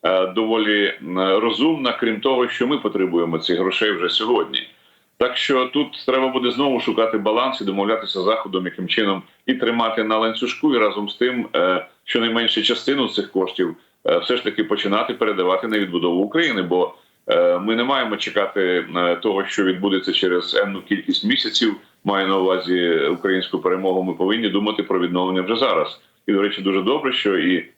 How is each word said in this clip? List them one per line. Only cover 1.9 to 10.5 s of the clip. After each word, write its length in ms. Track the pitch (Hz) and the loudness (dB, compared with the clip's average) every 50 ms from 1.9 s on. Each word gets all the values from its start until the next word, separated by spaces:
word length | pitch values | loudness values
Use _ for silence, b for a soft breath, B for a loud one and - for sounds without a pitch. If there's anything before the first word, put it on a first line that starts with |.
| 117 - | -2 0
крім 200 | 123 117 110 104 | -2 -2 -2 0
того, 280 | - 139 135 123 123 120 | 0 0 2 2 0 0
що 180 | - - 123 | 0 -2 0
ми 100 | 123 147 | 0 0
потребуємо 640 | 131 - 104 - 98 95 92 85 85 85 82 82 80 | -2 -2 -4 0 0 0 2 2 0 0 0 -2 -2
цих 200 | 80 - 90 85 | 0 0 0 0
грошей 320 | 95 95 92 - 110 107 | 0 0 0 0 0 0
вже 180 | 101 85 90 90 | 0 0 -2 0
сьогодні. 580 | - - 107 117 123 104 85 80 - - - - b b b b b b b b b | 0 0 2 2 2 2 2 0 -4 -6 -6 -8 b b b b b b b b b
Так 200 | _ 120 127 123 | _ 0 0 0
що 280 | - - - 139 131 127 | -2 0 0 2 2 2
тут 380 | 127 - 143 147 117 - - - | 0 0 -2 -2 -2 -6 -6 -2
треба 220 | - 127 131 131 | 0 2 2 2
буде 240 | 131 127 127 120 123 | 2 0 0 0 0
знову 280 | 120 123 143 139 131 117 | 0 2 0 2 2 0
шукати 380 | - - - - 113 113 113 | 0 0 2 2 2 2 2
баланс 440 | 107 98 107 107 117 127 135 - - | 0 2 2 2 2 2 0 -2 -2
і 40 | 107 | -2
домовлятися 560 | 98 95 101 98 104 110 110 110 98 - 98 | -2 0 0 2 2 0 0 -2 -4 -4 0
з 20 | 90 | 2
Заходом, 420 | 98 110 113 - 101 95 92 92 | 2 2 0 -2 -2 -4 -2 -2
яким 220 | 90 - - 92 | -2 -6 -6 -6
чином 360 | 90 - - 107 101 98 95 b b b b b | -2 0 0 2 2 0 -2 b b b b b
і 80 | - 131 | -2 -2
тримати 500 | 127 123 117 117 117 113 113 113 117 110 | 0 0 0 0 0 0 0 0 -2 0
на 140 | 110 110 | 2 2
ланцюжку, 580 | 110 110 113 110 - 123 120 | 2 2 0 0 -2 -4 -4